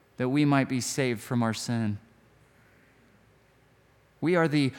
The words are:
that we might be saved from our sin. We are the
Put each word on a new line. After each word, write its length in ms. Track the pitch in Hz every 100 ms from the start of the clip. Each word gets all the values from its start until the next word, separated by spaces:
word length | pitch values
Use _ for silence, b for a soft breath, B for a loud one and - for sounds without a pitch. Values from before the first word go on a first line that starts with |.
| _ -
that 140 | 127
we 160 | 143 147
might 240 | 139 127
be 100 | 131
saved 400 | - - 131 110
from 220 | - 120
our 100 | 117
sin. 460 | 110 - 117 110 104 _ _ _ _ _ b b b b b b b _ _ _ _ _ _ _ _ _ -
We 140 | 147 180
are 120 | 165
the 240 | 147 131